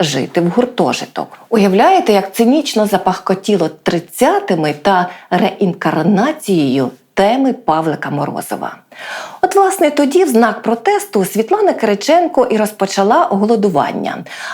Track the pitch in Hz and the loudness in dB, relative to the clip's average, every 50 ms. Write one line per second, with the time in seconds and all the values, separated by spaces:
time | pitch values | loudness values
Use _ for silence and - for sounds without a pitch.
0 | 180 151 143 135 120 - - 175 170 175 170 240 254 247 - - 175 127 117 - | -4 -2 -2 -4 -4 -2 -2 -2 0 0 0 0 0 0 0 -2 0 0 -2 -4
1 | - - - - 73 - - - - - - 214 196 202 185 202 262 349 381 359 | -6 -10 -8 -10 -10 -10 -12 -20 -8 -2 0 2 2 4 4 4 4 4 4 4
2 | - 233 208 190 190 196 - - 233 226 269 320 277 - - 220 214 208 202 185 | 4 2 2 2 0 -2 0 0 2 2 2 2 0 -2 -2 -2 0 0 0 0
3 | - 180 180 - - - 190 185 - - 208 180 165 156 - - - - 175 165 | 0 -2 -4 -4 -2 -4 -4 -2 -2 0 0 0 0 -2 -4 -6 -4 -4 -4 -4
4 | 165 - - - 247 294 381 403 403 - 190 160 156 151 147 151 - 202 190 180 | -4 -6 -4 0 0 2 2 0 -2 -2 -2 -2 -2 -2 -4 -2 0 0 2 2
5 | 175 180 - - - - 180 180 - 190 - - 208 180 170 - - 165 - 160 | 0 -2 -6 -12 -8 -2 -2 0 0 0 -2 -2 -2 -2 -2 -2 -4 -4 -2 0
6 | 156 175 208 185 233 302 302 302 - - 190 165 143 135 127 139 131 120 - - | 0 2 2 2 2 0 -2 -4 -2 0 0 2 2 2 0 0 -2 -2 -4 -10
7 | _ _ - - 190 208 233 269 269 262 226 - - - 156 160 160 165 147 - | _ _ -2 0 2 2 2 2 0 0 -2 -2 -2 -2 0 0 0 -2 -4 -4
8 | - 139 143 143 147 - - - - - 104 - - - - - _ _ - - | -6 -6 -4 -4 -4 -4 -6 -8 -8 -8 -8 -8 -8 -10 -12 -14 _ _ -20 -18
9 | - - - - - - - - - 370 - 392 392 381 381 - 339 294 294 294 | -14 -12 -12 -12 -12 -14 -8 -4 -2 0 2 4 2 2 2 2 2 2 2 2
10 | 285 269 - 359 370 302 240 220 240 220 208 - - 220 233 226 - 392 415 403 | 2 2 4 2 2 4 4 4 4 2 0 -2 -2 -4 -2 -2 0 0 0 0
11 | 403 - - 208 185 - - 208 226 226 359 427 415 359 277 269 - 214 208 196 | -2 -2 -2 -2 -2 0 -2 -2 -2 0 0 2 2 2 0 0 0 0 0 0
12 | - - 311 349 349 311 - - 247 - 226 214 214 202 - - 196 196 - 202 | 0 2 2 2 2 2 2 0 2 2 2 0 0 -2 -2 -4 -4 -2 0 0
13 | 196 202 247 330 349 - 202 196 208 214 233 214 196 202 175 143 120 - - - | 2 2 4 2 2 2 0 0 2 2 2 2 2 0 2 0 0 -2 -2 -4
14 | 85 85 - - - - - - - - | -6 -6 -8 -8 -12 -14 -14 -14 -12 -12